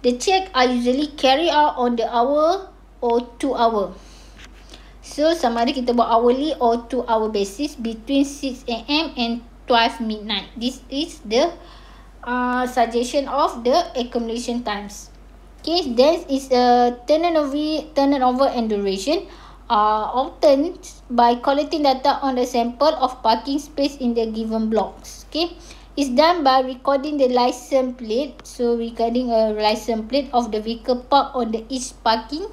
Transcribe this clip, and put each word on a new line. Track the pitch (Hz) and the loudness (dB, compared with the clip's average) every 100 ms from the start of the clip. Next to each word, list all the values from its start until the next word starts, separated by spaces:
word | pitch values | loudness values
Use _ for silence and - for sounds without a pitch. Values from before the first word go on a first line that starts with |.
| 247 | 0
The | 240 | 0
check | - 381 381 | 0 0 0
are | 262 254 | 2 2
usually | 247 240 262 294 - | 2 0 0 -2 0
carried | 269 269 339 | 2 2 2
out | 294 294 254 | 4 2 2
on | 247 233 | 0 2
the | 220 | 0
hour | 240 247 294 311 381 381 - - - | 0 2 2 2 0 -6 -20 -20 -6
or | 240 233 240 - | 0 0 -2 -6
two | 285 247 | -4 0
hour. | 233 220 185 - - - - - - - - - - - | 2 2 -4 -8 -20 -20 -20 -20 -20 -20 -20 -20 -20 -20
So, | - - 311 | -14 0 0
sama | 330 247 233 233 | 2 0 0 0
ada | |
kita | 277 247 240 | 0 0 0
buat | 226 | 4
hourly | 233 240 254 302 - | 4 4 2 -2 0
or | 240 240 - | 2 0 -2
two | 254 240 | -6 0
hour | 226 220 | 0 0
basis | 208 196 - 285 - | -2 -4 -4 -8 -6
between | 226 220 - 277 277 | -8 -8 -2 0 0
six | - 269 240 - | -2 -8 -8 -8
A | 226 - | -8 -2
M | 294 320 254 | -2 -2 -4
and | 233 233 - - - | -4 -4 -10 -20 0
twelve | 240 233 - | 2 2 0
midnight. | 220 214 208 202 190 | -6 -6 -6 -6 -6
This | 247 240 - - | -8 -8 -8 -10
is | 277 330 - 202 | -8 -8 -10 -2
the, | 226 339 - - - - - - - | 0 0 -2 -20 -20 -20 -20 -20 -16
uh, | - 247 247 247 254 | -6 -2 -2 -2 -2
suggestion | 247 233 233 247 294 269 | 0 0 0 -2 -2 -2
of | 269 339 285 233 | 0 0 0 0
the | 302 339 262 | 0 0 -6
accumulation | 240 240 226 233 247 240 | -4 -4 -4 -6 -4 -6
times. | 220 202 202 - - - - - - - - | -4 -6 -8 -16 -20 -20 -20 -20 -20 -10 -2
Okay, | 339 302 233 | -2 0 4
then | 277 330 - | 4 4 -2
is | 269 - | -4 0
a | 247 247 247 240 240 - | 2 6 6 4 0 0
turnover, | 302 349 320 285 285 302 311 - - | 2 4 2 0 -2 -2 -4 -4 0
turnover | 277 285 254 254 269 | 2 4 2 4 2
and | - 226 | 2 -2
duration | 208 196 190 269 339 - - - - - | 0 -2 -2 -2 -2 -4 -18 -20 -20 -2
are | 226 214 214 214 247 | 2 2 2 -2 -2
obtained | 294 - 320 269 330 - - - - | -4 2 4 4 2 -6 -18 -20 -4
by | 240 240 240 | 2 4 4
collecting | 285 277 294 311 | 0 0 0 0
data | 285 254 285 277 | 0 2 0 0
on | 277 254 | -2 -2
the | 247 | -2
sample | 240 233 240 294 311 | 0 -2 2 0 2
of | 254 - | -2 0
parking | 220 233 - 277 | 0 0 0 -6
space | - - 285 285 | -6 -4 -4 -2
in | 247 233 | -2 -2
the | 226 | -2
given | 220 220 220 220 | -4 -4 -2 0
blocks. | 220 185 - - - - | 0 -2 -8 -20 -20 -8
Okay, | 294 339 - - - - - | -4 -4 -6 -20 -20 -12 -4
is | 277 | 0
done | 247 320 349 277 | 4 4 4 4
by | 262 | 4
recording | 254 254 - 277 294 294 | 2 -4 -2 0 -2 0
the | 254 | 2
license | 247 247 247 - 269 254 247 | 4 0 -2 -2 0 0 -6
plate. | 226 226 285 - - | -4 -2 -4 -10 -20
So, | - 240 233 | -4 -2 -2
regarding | 233 233 233 240 254 | -4 -2 -2 0 0
a | 226 220 214 | 2 2 2
license | 214 220 - 220 220 | 0 -2 -4 -4 -2
plate | 269 277 | -2 0
of | 247 233 | -2 -2
the | 214 | -4
vehicle | 214 233 - 247 233 | -6 -8 -4 -4 2
parked | 277 269 | 2 2
on | 262 226 | -4 -4
the | 220 220 | -4 -6
each | 262 254 - 233 | -8 -8 -4 -2
parking | 226 233 294 415 | -2 -4 -10 -10